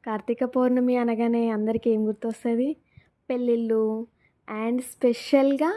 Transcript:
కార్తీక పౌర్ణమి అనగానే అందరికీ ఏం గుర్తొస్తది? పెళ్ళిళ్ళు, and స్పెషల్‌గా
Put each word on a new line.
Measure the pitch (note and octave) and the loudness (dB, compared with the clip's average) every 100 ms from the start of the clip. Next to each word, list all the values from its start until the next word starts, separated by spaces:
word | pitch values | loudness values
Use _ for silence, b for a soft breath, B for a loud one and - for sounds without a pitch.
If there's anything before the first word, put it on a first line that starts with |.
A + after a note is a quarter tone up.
| - | -6
కార్తీక | G#3+ - A#3 B3 | -8 -4 -4 -2
పౌర్ణమి | B3+ B3+ B3+ B3 B3 | 0 2 2 2 2
అనగానే | A#3 A3+ A#3 A#3 A#3 G#3+ | 0 0 0 0 0 0
అందరికీ | G#3+ A3+ A#3 | -2 0 0
ఏం | G#3+ A3 | 0 0
గుర్తొస్తది? | G#3+ A#3 A3 A#3 A#3 C4 D#4 b b b _ _ | -2 -6 -6 -2 0 -2 -4 b b b _ _
పెళ్ళిళ్ళు, | B3 B3 A#3 A3+ A3 A3 A3 A#3 _ _ _ - G#3+ | -4 0 0 0 0 0 -2 -8 _ _ _ -14 -6
and | A3+ B3 - | -4 -4 -6
స్పెషల్‌గా | - B3 A#3 - C#4 C4+ C#4 D#4 | 0 0 0 2 4 4 2 0